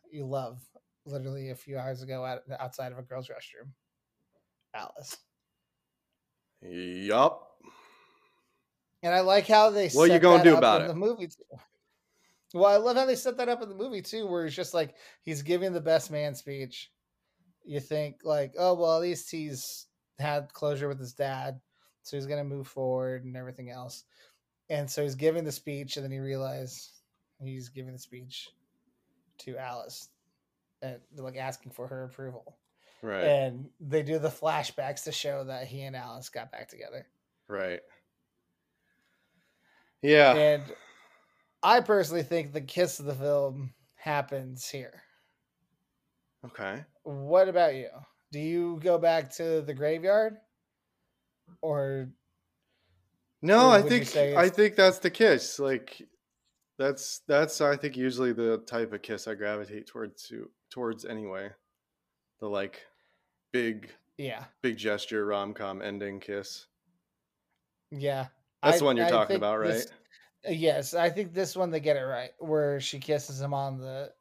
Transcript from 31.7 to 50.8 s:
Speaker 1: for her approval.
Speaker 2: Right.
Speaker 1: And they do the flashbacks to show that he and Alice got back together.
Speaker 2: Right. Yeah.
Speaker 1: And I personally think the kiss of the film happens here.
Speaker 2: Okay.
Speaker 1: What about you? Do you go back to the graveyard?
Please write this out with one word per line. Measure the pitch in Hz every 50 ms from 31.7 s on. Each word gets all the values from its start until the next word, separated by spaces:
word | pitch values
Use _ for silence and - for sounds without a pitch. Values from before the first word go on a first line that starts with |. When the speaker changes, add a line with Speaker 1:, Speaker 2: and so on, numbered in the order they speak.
Speaker 1:
for | - - 123
her | 131 131 131 131
approval. | 127 127 - 135 127 123 113 - - _ _ _ _ _ _ _ _ _ _
Speaker 2:
Right. | - 110 101 95 87
Speaker 1:
And | 151 143 139 135 131 120 123 139 - _ _
they | 165 139 147 156
do | 147 143 160 160
the | 147 156
flashbacks | - - 151 156 156 151 147 - - - 135 139 143 - -
to | 156
show | 139 - - 147 139 139 135
that | 131 131 127 131
he | 123 131 135 139
and | 139 131
Alice | 127 120 123 117 127 131 -
got | - 117 113 127
back | - 113 113 -
together. | - - - - - 131 - _ _ _ _ _ _ _ _ -
Speaker 2:
Right. | 104 98 95 92 87 - - _ _ _ _ _ _ _ _ _ _ _ _ _ _ _ _ _ _ _ _ _ _ _ _ _ _ _ _ _ _ _ _ _ _ _ _ _ _ _ _ _ _ _
Yeah. | - 143 151 151 143 135 123
Speaker 1:
And | 151 151 151 151 143 139 135 - - - - _ _ _ _ _ _ _ _ _ _ _ _ _ _
I | - 185 226 247
personally | 240 226 214 202 175 147 165 170
think | 147 - 170 165 151 143
the | 143 156
kiss | 139 135 - 180 180 160 - -
of | 143
the | 143 139
film | 131 139 147 147 143 139 139 131 139 135 127 _ _ _ _ _
happens | _ - 160 147 147 139 - 143 135 131 127 127 127 - -
here. | - 135 123 - - - _ _ _ _ _ _ _ _ _ _ _ _ _ _ _ _ _ _ _ _ _ _ _ _ _ _ _ _ -
Speaker 2:
Okay. | 120 - - 104 95 98 135 151 _ _ _
Speaker 1:
What | _ 156 143 139 139 143 170 185 190 190
about | 175 180 170 156 135
you? | 131 123 82 - 135 147 _ _ _ _ _
Do | 147 147
you | 151 160 170 175 170 170 170 160
go | 151 180 175 165
back | 165 170 165 165 147 131 -
to | - 165 165 160 160
the | 143 143 143
graveyard? | 131 147 151 160 165 165 190 202 214 220 220 214 - _ _ _ _ _ _ _ _